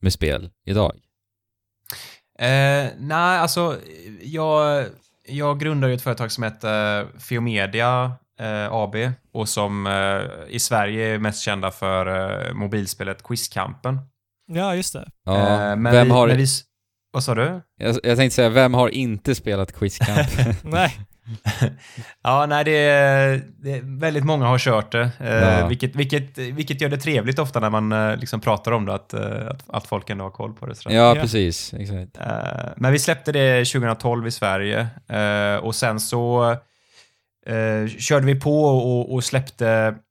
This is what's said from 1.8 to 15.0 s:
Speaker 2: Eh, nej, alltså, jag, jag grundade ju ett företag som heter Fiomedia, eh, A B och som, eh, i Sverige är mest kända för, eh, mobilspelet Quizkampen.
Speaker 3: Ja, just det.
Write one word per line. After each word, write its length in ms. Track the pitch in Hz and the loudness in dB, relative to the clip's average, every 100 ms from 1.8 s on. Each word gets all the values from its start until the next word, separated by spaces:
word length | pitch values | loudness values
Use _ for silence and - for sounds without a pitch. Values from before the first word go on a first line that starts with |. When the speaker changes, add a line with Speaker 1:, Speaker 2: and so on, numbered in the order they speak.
| _ - - - _ _ | _ -16 -16 -20 _ _
Speaker 2:
Eh, 520 | 123 135 139 139 135 - | 2 4 4 2 -2 -6
nej, 400 | 135 156 175 180 | -6 0 2 2
alltså, 400 | 165 - 170 117 78 80 87 104 | 0 0 -2 -4 -10 -18 -18 -16
jag, 640 | 110 156 156 151 151 147 117 - _ _ - | -10 -4 0 2 2 0 -2 -8 _ _ -12
jag 320 | 139 147 143 | -4 -2 -2
grundade 320 | 147 151 135 | -2 0 0
ju 40 | 123 | 0
ett 60 | |
företag 300 | 131 120 117 | -4 -4 -4
som 120 | - | -4
heter 640 | 113 107 113 107 104 104 - - | -6 -6 -4 0 0 -2 -6 -12
Fiomedia, 920 | - 123 120 110 98 107 120 127 127 127 _ _ | -8 -4 -2 -2 -2 0 0 2 -2 -6 _ _
eh, 280 | 113 107 104 | -8 -6 -4
A 180 | 113 104 | -4 -4
B 180 | 107 123 127 _ | -2 -4 -6 _
och 160 | - 107 | -6 -4
som, 380 | - 101 101 98 | -2 -2 -2 -2
eh, 680 | 98 98 98 98 - - | 0 0 -2 -6 -10 -12
i 40 | 120 | -6
Sverige 540 | - 113 101 110 110 | -2 0 0 -2 -2
är 40 | 110 | -2
mest 240 | 107 104 | -2 -4
kända 280 | - 101 95 | -4 -4 -4
för, 360 | - 95 95 92 92 95 98 85 | -4 -2 0 0 -2 -4 -4 -6
eh, 60 | |
mobilspelet 680 | 90 101 107 95 - 98 95 | -6 -4 -4 -4 -6 -8 -10
Quizkampen. 760 | - 120 - - 95 - 131 135 135 _ _ _ _ | -8 -8 -6 -6 -6 -6 -6 -6 -8 _ _ _ _
Speaker 3:
Ja, 280 | 165 196 | -4 -2
just 180 | 180 185 | -2 -6
det. 160 | - | -10